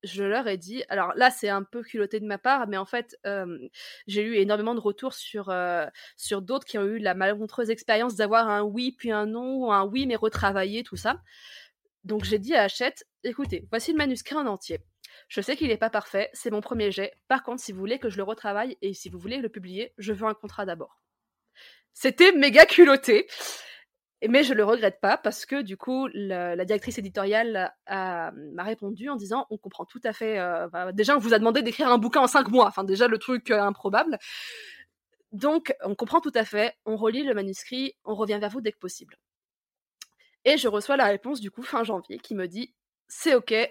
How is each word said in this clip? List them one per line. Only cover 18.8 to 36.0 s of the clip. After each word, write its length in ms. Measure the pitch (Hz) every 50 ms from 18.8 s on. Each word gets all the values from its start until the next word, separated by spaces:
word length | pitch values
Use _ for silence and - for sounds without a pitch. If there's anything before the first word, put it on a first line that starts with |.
et 120 | - 196 196
si 140 | - - -
vous 100 | 175 180
voulez 200 | 170 220 240 277
le 100 | 247 214
publier, 440 | 220 214 180 180 180 190 226 - _ -
je 140 | 202 208
veux 140 | 214 190 220
un 80 | 220 214
contrat 320 | _ - 202 - - 202
d'abord. » 340 | 190 170 165 147 - _ _ _ _ _ _ _ _ _ _ _ _ _ - - - - _ _ _ _
C'était 380 | - - 262 254 - 339 381
méga 340 | 370 294 269 285 214 285 311
culotté. 600 | - - - 349 285 277 269 - - 220 208 - - - - - - - - - - - - _ _ _ _ _ _ _ _ -
Mais 180 | 220 240 277 302
je 100 | 254 269
le 100 | 214 214
regrette 340 | 202 226 240 220 196 190 _
pas 180 | - 196 226 -
parce 260 | - 214 208 - -
que 160 | _ 269 277
du 160 | 277 190 190
coup, 320 | 190 - 254 254 262 269 262 -
la, 420 | 202 202 196 190 180 175 175 175
la 80 | 175 185
directrice 320 | 180 - - - - -
éditoriale 800 | - 202 196 185 208 196 196 208 220 233 233 220 190 185 - - _ _
a, 480 | - 196 196 185 185 180 170 165 160
m'a 300 | - - 147 151 - 175
répondu 480 | 180 208 226 220 208 196 220 180 226 285
en 60 | 285
disant, « 300 | 233 202 190 220 269 269 _
On 80 | 220 202
comprend 260 | _ 196 - - -
tout 160 | _ - 240 -
à 100 | 233 214
fait, 240 | - 226 220 220 196
euh, 300 | 180 180 175 165 175 170
bah, 220 | 170 170 180 185
déjà, 240 | 185 202 214 220 285
on 20 | 285
vous 160 | 208 233 226
a 40 | 214
demandé 220 | 214 226 233 285
d'écrire 280 | 247 240 226 - 302 254
un 100 | 247 240
bouquin 240 | 208 233 - 302
en 40 | 262
cinq 220 | 247 - 285 262 -
mois. » 180 | 220 254 226 196
Enfin, 140 | - -
déjà, 260 | 196 196 196 196 240 240
le 100 | 220 214
truc, 320 | - - 254 240 - -
euh, 100 | 233 208
improbable. « 580 | 202 202 202 - - 202 196 226 320 330 277 208 - - - - - - 494 453 415 - - - - _ _ _ _ _ _ _ _ _
Donc, 420 | 214 202 220 294 311 330 320 - - - -
on 100 | 190 202
comprend 280 | -